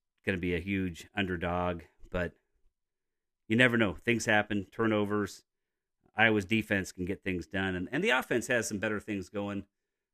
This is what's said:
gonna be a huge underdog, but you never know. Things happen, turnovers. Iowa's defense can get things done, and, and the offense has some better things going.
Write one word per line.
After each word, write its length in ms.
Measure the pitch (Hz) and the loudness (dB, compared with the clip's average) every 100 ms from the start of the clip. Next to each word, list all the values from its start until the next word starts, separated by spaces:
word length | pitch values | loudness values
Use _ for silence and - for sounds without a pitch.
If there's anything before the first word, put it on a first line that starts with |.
| _ _ | _ _
gonna 140 | - 92 | -4 -2
be 160 | 87 | 0
a 60 | 85 | -2
huge 480 | 98 98 92 82 - 101 | 0 0 -2 -6 -8 -4
underdog, 640 | 92 87 87 90 90 87 - _ - | -2 -2 -2 0 -2 -4 -10 _ -8
but 220 | 90 85 - _ _ _ _ _ _ _ _ _ _ - | -4 -4 -8 _ _ _ _ _ _ _ _ _ _ 0
you 80 | 113 | 4
never 200 | 127 117 | 6 4
know. 200 | 104 85 - | 2 0 -2
Things 220 | 117 120 | 0 2
happen, 400 | 107 104 104 92 | 2 2 -2 -4
turnovers. 720 | - 110 107 101 104 98 - _ _ _ _ _ _ _ - | 0 2 2 2 0 -2 -8 _ _ _ _ _ _ _ 2
Iowa's 260 | 113 107 92 | 4 4 2
defense 460 | 110 104 98 90 | 0 2 0 -2
can 140 | - 90 | -4 -6
get 180 | 92 | -4
things 220 | 98 90 - | -4 -4 -4
done, 300 | 95 95 90 | -4 -2 -4
and, 120 | 90 | -4
and 120 | 143 | -2
the 60 | 214 | 0
offense 380 | 262 - 127 - | 0 0 -2 0
has 200 | 123 110 | -2 -2
some 120 | 104 | -4
better 200 | 107 104 | -4 -4
things 300 | - 101 90 | -4 -6 -6
going. 360 | 101 101 101 - _ _ _ _ | -6 -4 -6 -10 _ _ _ _